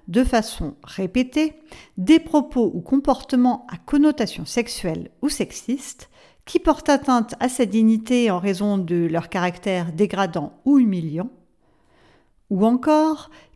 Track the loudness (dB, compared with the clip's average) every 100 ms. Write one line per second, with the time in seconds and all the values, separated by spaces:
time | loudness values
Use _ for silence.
0 | -4 0 2 2 0 -6 -8 -10 -14 -8
1 | -4 -2 0 0 -2 -4 _ -20 -16 -2
2 | 4 4 4 0 0 0 0 -2 -2 0
3 | 2 -2 0 2 2 0 -6 -18 -2 2
4 | 4 2 -4 -6 -6 -4 -4 -4 -6 -6
5 | -8 _ -4 -4 -6 -8 -8 -8 -8 -18
6 | -20 _ -20 _ -6 0 2 2 2 0
7 | 2 0 0 -4 -4 0 0 4 4 4
8 | 2 0 2 0 -2 -2 0 0 0 0
9 | 0 -2 -4 -2 -4 -4 -4 -4 -2 -2
10 | -2 0 -2 -4 -8 -4 2 4 4 0
11 | -4 -6 -8 -12 _ _ _ _ _ _
12 | _ _ _ _ -6 0 2 2 2 2
13 | 2 -2 -8 -20 _